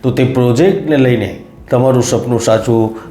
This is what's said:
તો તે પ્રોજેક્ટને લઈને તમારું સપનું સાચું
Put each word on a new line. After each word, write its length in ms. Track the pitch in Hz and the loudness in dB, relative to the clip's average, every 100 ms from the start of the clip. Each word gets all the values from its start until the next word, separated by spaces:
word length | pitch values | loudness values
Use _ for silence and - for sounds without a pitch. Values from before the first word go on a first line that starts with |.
તો 80 | 131 | -2
તે 140 | 127 | 0
પ્રોજેક્ટને 720 | 127 131 123 120 185 - 156 147 | 0 2 0 2 2 0 -2 0
લઈને 480 | 127 120 95 - - - - | 2 0 -2 -8 -18 -20 -4
તમારું 320 | 127 131 127 | 0 2 2
સપનું 380 | 120 120 123 117 | 0 -2 -2 -2
સાચું 560 | - 110 113 113 110 113 - | 0 0 2 0 0 -4 -16